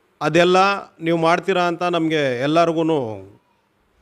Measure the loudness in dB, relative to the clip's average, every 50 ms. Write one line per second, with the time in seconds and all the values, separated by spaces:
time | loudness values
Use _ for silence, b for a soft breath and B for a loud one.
0 | _ _ _ _ -4 0 2 2 4 4 4 4 2 2 0 -4 -8 -14 _ _
1 | -2 -2 0 2 2 2 2 0 0 -2 -2 0 0 -2 -2 -2 -4 -2 -2 0
2 | -2 0 0 0 0 -2 -2 -2 -2 0 2 2 2 2 0 0 0 0 0 -2
3 | -2 -6 -8 -12 -14 -18 -20 _ _ _ _ _ _ _ _ _ _ _ _ _